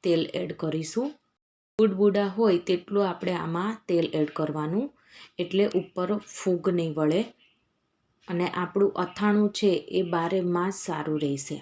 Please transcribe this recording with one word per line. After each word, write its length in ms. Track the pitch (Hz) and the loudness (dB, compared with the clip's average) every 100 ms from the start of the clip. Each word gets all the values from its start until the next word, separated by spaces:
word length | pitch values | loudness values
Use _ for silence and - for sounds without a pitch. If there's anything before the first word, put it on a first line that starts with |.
તેલ 180 | 180 165 156 | 2 2 0
એડ 180 | 175 175 - | -4 -6 -4
કરીશું. 480 | 160 156 156 220 277 - _ _ _ _ _ - | -2 -2 -2 -4 -4 -8 _ _ _ _ _ 2
બુડબુડા 500 | 214 190 202 196 202 190 | 2 6 4 4 0 2
હોય 220 | 220 175 | 2 2
તેટલું 480 | - 180 - 202 196 | 2 -2 0 0 0
આપણે 260 | 170 185 | -2 -4
આમાં 400 | 175 165 170 202 226 - | -2 -2 -2 -4 -6 0
તેલ 200 | 170 165 | 0 2
એડ 160 | 156 151 - | 0 -2 -2
કરવાનું, 480 | 156 151 151 190 285 _ _ - - - | -4 -2 -2 -2 -4 _ _ -20 -16 -8
એટલે 260 | 180 190 202 180 | -2 0 2 0
ઉપર 300 | - - 180 208 - - | -2 -6 -2 -4 -6 -6
ફૂગ 340 | 190 180 185 | -2 0 0
નહીં 240 | 175 165 | 0 -2
વળે 280 | 151 151 170 240 _ _ _ _ _ _ _ _ _ - | 0 2 2 -2 _ _ _ _ _ _ _ _ _ -6
અને 200 | 175 175 | -2 -2
આપણું 480 | 180 175 202 202 - | -2 -2 2 0 0
અથાણું 560 | 180 - 208 208 208 | -4 0 2 4 2
છે 200 | - 208 175 - 180 | 2 2 2 0 -2
એ 20 | |
બારે 380 | 175 170 170 190 | 0 0 0 0
માસ 340 | 180 175 185 190 - | 0 0 -2 -4 -6
સારું 340 | 156 156 151 | -6 -2 -2
રહેશે. 380 | 147 139 - 143 | 0 -2 -6 -10